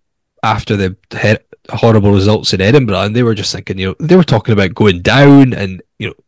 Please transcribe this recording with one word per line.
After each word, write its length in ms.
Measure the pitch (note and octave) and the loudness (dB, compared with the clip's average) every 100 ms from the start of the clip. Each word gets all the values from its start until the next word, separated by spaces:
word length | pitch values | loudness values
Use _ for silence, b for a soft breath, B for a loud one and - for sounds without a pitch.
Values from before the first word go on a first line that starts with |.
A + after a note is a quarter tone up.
| _ _ _ - | _ _ _ -8
after 340 | A2 A2 - G#2 | -4 -4 -4 -4
the 200 | F#2+ F#2+ - - | -4 -8 -16 -4
he-, 200 | G#2 G#2+ _ - - | -2 -2 _ -20 -12
horrible 380 | - A#2 A2 G2+ | -2 2 2 2
results 400 | G2+ G2 G#2+ - | 2 0 -2 -2
in 80 | F#2+ | -2
Edinburgh, 400 | F#2+ C#3+ A#2 F#2 | 0 0 0 -4
and 140 | G2+ A2+ | -4 -2
they 60 | |
were 120 | A#2+ | -2
just 180 | G#2 - | -2 -6
thinking, 260 | - - F#2+ | -10 -10 -8
you 100 | F#2+ | -8
know, 80 | - | -6
they 180 | D#3 F#3 | 2 2
were 80 | |
talking 280 | - A2+ - | 4 0 0
about 220 | G#2 F#2+ | 0 0
going 260 | - G#2+ F2+ | 0 0 0
down, 520 | F2+ B2 C#3+ C#3 C3 | 0 4 6 6 4
and, 280 | G#2 G2 F#2 - - | 0 -8 -10 -18 -14
you 100 | G#2 | -14
know, 60 | - | -14